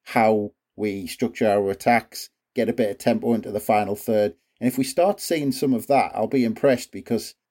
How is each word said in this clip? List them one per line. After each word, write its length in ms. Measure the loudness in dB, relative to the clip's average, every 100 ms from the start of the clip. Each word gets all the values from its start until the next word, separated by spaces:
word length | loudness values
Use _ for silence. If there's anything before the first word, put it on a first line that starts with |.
how 480 | -4 2 4 2 -2 -10 _ -8
we 300 | -6 -6 -8
structure 420 | -6 -6 0 2
our 200 | 2 0
attacks, 600 | 0 2 0 0 -10 -18 _ _ -4
get 80 | -2
a 40 | 0
bit 100 | -2
of 60 | -2
tempo 360 | 0 0 0
into 180 | -2 -2
the 80 | -4
final 360 | 0 0 0 -4
third. 400 | 0 2 2 -2 _ _
And 80 | -2
if 100 | -2
we 60 |
start 360 | -2 2 0 0
seeing 300 | -2 -2 -2
some 220 | 0 0
of 140 | 0 2
that, 240 | 2 2
I'll 140 | -2 0
be 160 | 2
impressed, 480 | 0 2 2 2 -2
because 440 | -12 -4 -4 -4 -14 _